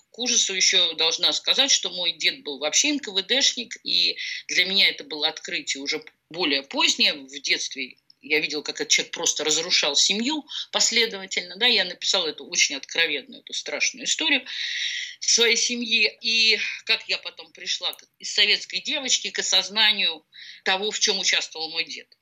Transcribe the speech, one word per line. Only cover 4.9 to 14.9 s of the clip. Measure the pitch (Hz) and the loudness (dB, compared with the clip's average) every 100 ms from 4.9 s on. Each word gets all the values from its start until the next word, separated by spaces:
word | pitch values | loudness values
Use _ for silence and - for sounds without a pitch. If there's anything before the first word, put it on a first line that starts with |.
это | 156 | 2
было | - 151 151 | -6 -4 -4
открытие | - - 170 143 139 | -4 -8 -6 -6 -6
уже | 139 151 - _ - | -4 -6 -6 _ -12
более | 160 170 139 | -4 0 0
позднее, | 135 277 330 - 208 | -2 0 2 4 2
в | 151 135 143 | 0 -8 -6
детстве | 139 165 - 135 123 - _ _ | -2 -2 -4 -8 -10 -12 _ _
я | 135 156 | -2 -2
видела, | 165 151 | 0 -4
как | 139 147 | -6 -4
этот | 147 | 2
человек | - 151 | 2 2
просто | - - - | -2 0 0
разрушал | 151 151 170 - 156 143 | 2 0 2 2 4 4
семью | - 196 240 311 - - - | 4 2 0 -2 -6 -10 -4
последовательно, | 208 208 226 226 196 190 190 180 180 | 0 2 4 2 -2 -6 -6 -6 0
да, | 247 | 4
я | 220 180 | 4 2
написала | 175 - 196 160 | -2 0 0 0
эту | 143 127 | -4 -4
очень | - - 139 | 2 2 0
откровенную, | - - 165 143 127 117 | -4 0 0 0 -6 -16
эту | - | -10
страшную | - - 139 - 254 180 | -8 -6 -2 -2 -2 -2
историю | - 311 277 262 - - - - | 0 2 2 0 -8 -6 -4 -4